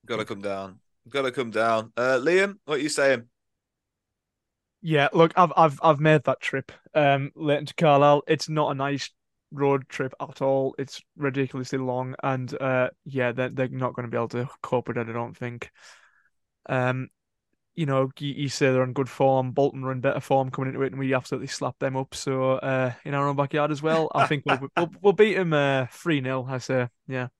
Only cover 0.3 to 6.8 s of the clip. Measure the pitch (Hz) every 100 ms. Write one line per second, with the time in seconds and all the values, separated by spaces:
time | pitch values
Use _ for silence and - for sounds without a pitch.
0.3 | 101 101 98 98 95 _ _ - 139 135
1.3 | 127 120 107 113 113 110 - 127 131 139
2.3 | 185 196 196 - 147 147 147 139 123 117
3.3 | _ _ _ _ _ _ _ _ _ _
4.3 | _ _ _ _ _ 175 151 139 165 165
5.3 | 180 175 185 160 139 165 147 156 156 -
6.3 | 131 - 135 - -